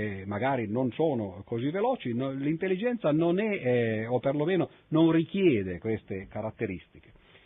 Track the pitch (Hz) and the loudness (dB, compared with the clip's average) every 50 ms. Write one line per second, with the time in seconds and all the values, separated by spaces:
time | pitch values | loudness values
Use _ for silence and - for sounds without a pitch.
0 | 107 107 98 95 95 101 104 101 123 135 139 123 113 98 107 127 135 120 - - | -4 -4 -6 -6 -8 -6 -4 -2 0 0 0 0 -2 -2 -2 -2 -2 -2 0 0
1 | 143 139 135 117 104 98 92 98 101 - 120 117 127 147 165 196 220 254 269 - | 0 0 0 0 -4 -6 -8 -10 -8 -6 -4 -4 -2 -2 -2 -2 0 -2 -2 -2
2 | - 127 117 120 135 135 135 135 139 147 165 160 190 190 185 180 220 247 240 220 | -4 -4 -4 -4 -4 -4 -4 -4 -2 -2 -2 -2 -2 -2 -2 0 -2 -2 -2 -2
3 | - 156 143 156 165 170 175 190 220 220 202 - 120 127 123 120 117 113 110 107 | 0 2 2 4 4 2 2 2 0 0 -2 -2 0 2 2 4 2 2 0 -2
4 | 110 117 127 120 - 139 135 147 151 175 190 170 151 - - - _ - 156 160 | -2 0 -2 0 0 0 0 0 0 2 2 2 0 -2 -4 -14 _ 0 4 6
5 | 165 165 165 165 165 - - 196 190 170 127 104 95 92 87 85 - 110 110 98 | 6 6 6 4 2 0 0 2 4 4 4 4 0 -2 -6 -4 -2 -2 -2 -4
6 | - - 101 95 98 - - 104 104 110 - - 117 98 92 85 - _ - - | -4 -6 -8 -8 -8 -10 -8 -8 -8 -8 -6 -6 -6 -4 -6 -8 -12 _ -20 -20
7 | - - - - _ _ - - _ | -20 -20 -20 -20 _ _ -20 -20 _